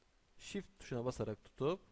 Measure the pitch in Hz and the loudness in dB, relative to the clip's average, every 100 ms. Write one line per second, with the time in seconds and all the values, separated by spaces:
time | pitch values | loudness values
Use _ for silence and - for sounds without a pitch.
0 | _ _ _ - - 202 - - - 123 | _ _ _ -16 -6 -4 -6 -14 -2 2
1 | 123 - 113 107 - - 139 190 - | 2 2 -2 -2 -8 0 2 2 -4